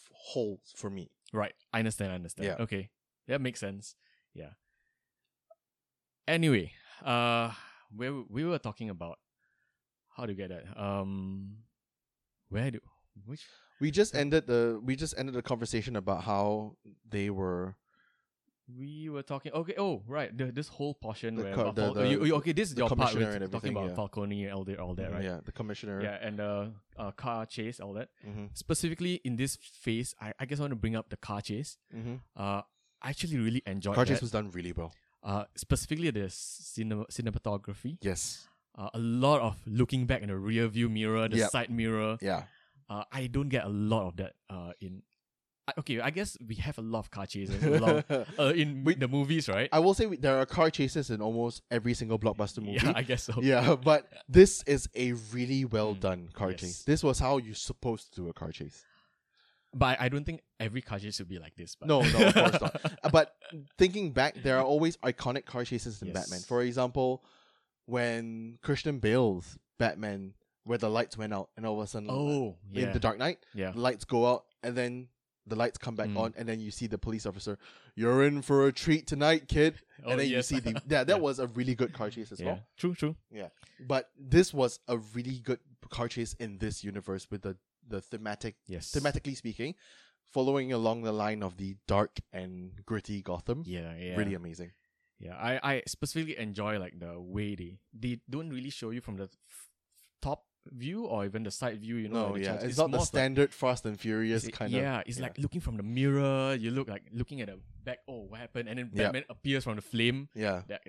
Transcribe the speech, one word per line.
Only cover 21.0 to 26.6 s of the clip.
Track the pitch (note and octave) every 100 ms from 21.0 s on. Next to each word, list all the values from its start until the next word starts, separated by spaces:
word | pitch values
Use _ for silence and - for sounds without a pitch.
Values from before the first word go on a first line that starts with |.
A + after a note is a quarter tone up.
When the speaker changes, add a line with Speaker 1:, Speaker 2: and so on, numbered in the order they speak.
| A2 G#2+ A2+
Speaker 1:
The | A2
Speaker 2:
where | G2
Speaker 1:
co-, | G2
Speaker 2:
about | E2+
Speaker 1:
the, | -
Speaker 2:
Fal-, | G2+
Speaker 1:
the, | G#2 B2+
Speaker 2:
you, | C#3+
you, | D3+ D3
okay, | D#3+
this | D#3 G3
is | B2+
Speaker 1:
the |
Speaker 2:
your | A#2
part | B2+ B2
Speaker 1:
commissioner | A2 G#2+
Speaker 2:
with | G#2
Speaker 1:
and | F#2+
Speaker 2:
talking | G#2 C3
Speaker 1:
everything, | A2
Speaker 2:
about | F#2
Speaker 1:
yeah. | F2+
Speaker 2:
Falcone, | G2+ G#2 G2+ G2+ G2+
all | G2
that, | F#2+ G2
all | F#2
that, | F2+ F#2
Speaker 1:
Mm, |
Speaker 2:
right? | G2
Speaker 1:
yeah, | F#2+ F2
the | -
commissioner. | - G#2+ G2+ G#2 G2
Speaker 2:
Yeah, | G#2 G2+
and | A2 G#2
the, | G#2 G2+